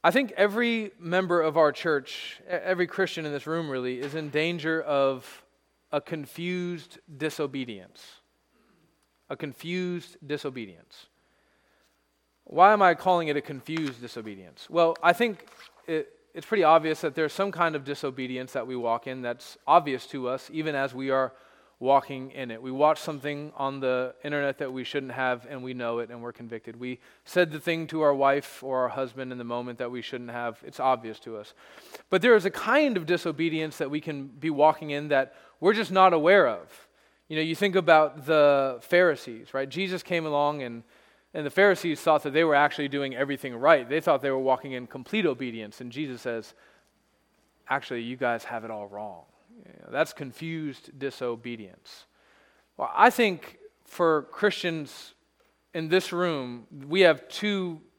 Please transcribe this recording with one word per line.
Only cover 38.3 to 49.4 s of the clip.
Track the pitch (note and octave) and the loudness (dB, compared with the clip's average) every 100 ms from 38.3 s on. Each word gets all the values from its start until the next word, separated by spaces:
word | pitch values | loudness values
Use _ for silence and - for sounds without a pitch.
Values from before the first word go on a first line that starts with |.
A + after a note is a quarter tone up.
| D#3 D3 C#3+ C3+ B2 | 6 8 6 2 -4
Pharisees, | - F3 F3+ C#3+ - A2+ - | 2 4 6 2 -6 -14 -10
right? | C3+ C3+ | -6 -6
Jesus | C#3+ F#3+ F3+ | -6 -6 -6
came | - F3 D#3 | -4 -4 -2
along, | D3 D3 D3 | 0 0 -2
and, | B2+ A#2 - _ _ _ _ | -10 -12 -18 _ _ _ _
and | D#3+ | -8
the | D3 | -4
Pharisees | - G3+ F#3 F3 D3 | 6 6 6 0 -2
thought | - D3+ | 2 2
that | D3 | 2
they | C#3 | 2
were | E3 | 4
actually | C#3+ D3 - C#3+ | 6 4 2 -6
doing | C#3+ C#3 B2 | -4 -6 -4
everything | C#3 C#3 C3+ | -4 -4 -8
right. | A#2+ C#3 D#3 A#2+ | 0 6 6 4
They | D3+ | -2
thought | D#3+ C#3+ | 2 0
they | C#3 | 2
were | C3 | 0
walking | C3 B2+ C#3+ | 0 0 -2
in | B2+ A#2+ | -12 -12
complete | C3 B2 G#3+ F3 | -14 -4 0 0
obedience, | C3 C3 A2+ G#2+ - | -2 -6 -8 -14 -14
and | B2 | -14
Jesus | A#2+ D3+ B2 | -10 -10 -8
says, | B2+ A#2 G#2 _ _ _ _ _ _ _ _ _ _ _ - | -8 -8 -10 _ _ _ _ _ _ _ _ _ _ _ -6
"Actually, | C3+ - A#2+ | -6 -4 -10
you | A#2 B2+ | -8 -4
guys | B2+ A#2 | -4 -4
have | - A#2 | -6 -12
it | A2 | -10
all | G#2+ G#2 | -12 -12
wrong." | G2+ G#2+ F2 C#2 _ | -12 -12 -14 -20 _